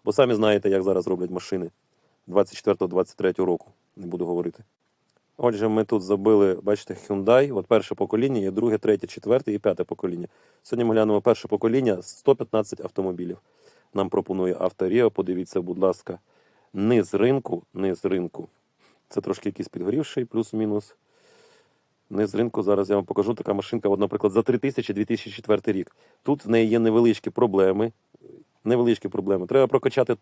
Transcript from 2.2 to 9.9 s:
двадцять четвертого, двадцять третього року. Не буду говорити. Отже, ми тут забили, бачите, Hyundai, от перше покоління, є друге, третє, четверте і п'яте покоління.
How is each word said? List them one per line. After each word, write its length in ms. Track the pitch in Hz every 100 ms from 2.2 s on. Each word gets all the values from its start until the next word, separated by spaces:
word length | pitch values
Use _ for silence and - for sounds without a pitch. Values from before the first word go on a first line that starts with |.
| -
двадцять 300 | 92 95 -
четвертого, 320 | 104 95 92
двадцять 280 | 90 90 -
третього 300 | 95 90 92
року. 240 | 85 - _ _ -
Не 100 | 90
буду 200 | 87 85
говорити. 380 | 87 87 - - _ _ _ _ _ _ -
Отже, 320 | 123 104 110
ми 160 | 110
тут 180 | 104 107
забили, 560 | 92 101 107 104 98 92
бачите, 340 | 101 104 - 92 -
Hyundai, 480 | 98 98 127 139 104
от 100 | -
перше 280 | 110 -
покоління, 460 | 101 98 110 135 120
є 100 | 95
друге, 280 | 98 117 107
третє, 280 | 110 101 -
четверте 460 | - 104 123 -
і 60 | 104
п'яте 260 | 104 90
покоління. 440 | 90